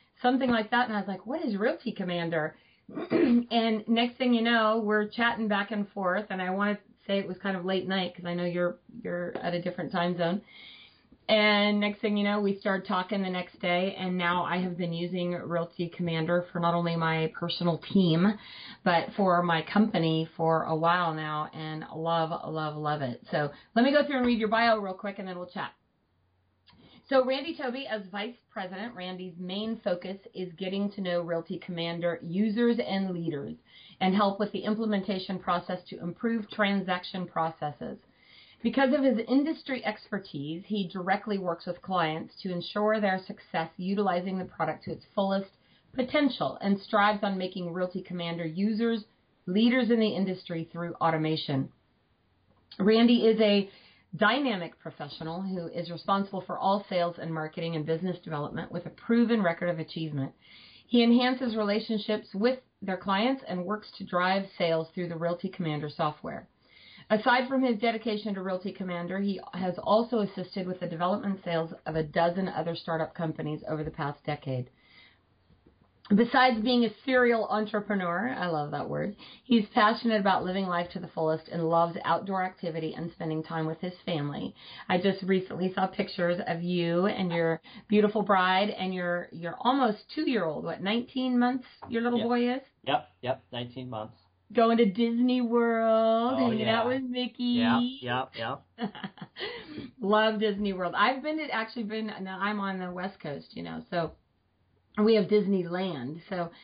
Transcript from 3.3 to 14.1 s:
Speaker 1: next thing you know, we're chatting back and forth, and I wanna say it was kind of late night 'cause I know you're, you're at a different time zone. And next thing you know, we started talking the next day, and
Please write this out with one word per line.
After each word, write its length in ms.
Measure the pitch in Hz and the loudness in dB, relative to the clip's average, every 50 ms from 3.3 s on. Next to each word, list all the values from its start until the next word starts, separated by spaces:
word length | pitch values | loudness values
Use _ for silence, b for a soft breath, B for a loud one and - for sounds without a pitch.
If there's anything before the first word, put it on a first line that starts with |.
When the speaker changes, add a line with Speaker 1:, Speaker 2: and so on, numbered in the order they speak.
| 240 240 240 - 220 233 226 226 220 214 214 | 6 4 4 4 2 2 2 2 2 0 2
Speaker 1:
next 320 | - 226 226 247 240 - - | 2 2 4 2 0 0 0
thing 160 | 262 247 247 | 2 4 4
you 80 | 226 | 4
know, 400 | 226 233 240 226 220 214 220 233 214 | 4 4 4 4 4 4 4 2 2
we're 220 | 208 214 208 208 | 2 2 2 0
chatting 400 | 208 - 233 233 240 233 208 226 | 0 -2 0 0 0 0 0 0
back 240 | 208 208 202 208 - | 0 0 0 -2 -2
and 180 | 220 208 202 196 | -2 -4 -4 -4
forth, 360 | - 202 190 180 175 - - - | -4 -2 -2 0 0 0 -2 -4
and 120 | 190 185 | -4 -4
I 80 | 185 185 | -2 -2
wanna 260 | 190 196 202 208 208 196 - _ - _ _ | 0 0 2 0 0 -2 -6 _ -20 _ _
say 120 | - 196 196 | -2 -2 0
it 80 | 196 | 0
was 120 | - 185 - | -2 -6 -6
kind 180 | - 196 190 | -4 -4 -2
of 80 | 185 175 | -2 -2
late 240 | 185 190 190 180 180 | 0 0 0 0 0
night 260 | 190 190 180 180 - | 0 0 -2 -2 -6
'cause 120 | - 175 | -8 -6
I 80 | 175 175 | -4 -2
know 100 | 175 175 | -2 -2
you're, 320 | 175 175 175 175 175 175 - _ - - - | 0 0 0 0 0 -2 -4 _ -20 -16 -10
you're 320 | - 175 175 175 175 175 - - | -8 -6 -4 -4 -4 -6 -6 -6
at 160 | - 175 175 | -4 -4 -2
a 80 | 175 | -2
different 280 | 175 180 175 - 170 135 | -4 -4 -6 -6 -6 -4
time 280 | - 180 175 180 180 170 | -2 0 0 0 0 0
zone. 240 | 170 165 180 202 B B B B B B B B B B B B B B - _ _ - | 0 0 0 -2 B B B B B B B B B B B B B B -20 _ _ 2
And 520 | 220 214 208 214 208 202 208 208 208 208 | 4 4 6 6 4 4 4 4 4 2
next 200 | 208 208 208 - | 2 0 -2 -2
thing 160 | - 214 208 | -2 0 2
you 80 | 208 202 | 2 2
know, 160 | 202 208 208 | 2 2 2
we 180 | 208 196 196 - | 2 0 0 0
started 280 | - 208 190 185 185 | 0 0 0 0 -2
talking 360 | - 202 185 185 185 208 196 | -2 -2 -2 -2 -2 -2 -2
the 80 | 190 185 | -2 -2
next 280 | 180 180 180 - - - | -2 -4 -4 -6 -8 -4
day, 380 | - 175 175 175 185 196 190 - | -2 0 2 2 2 0 -2 -4
and 200 | 185 185 | -4 -2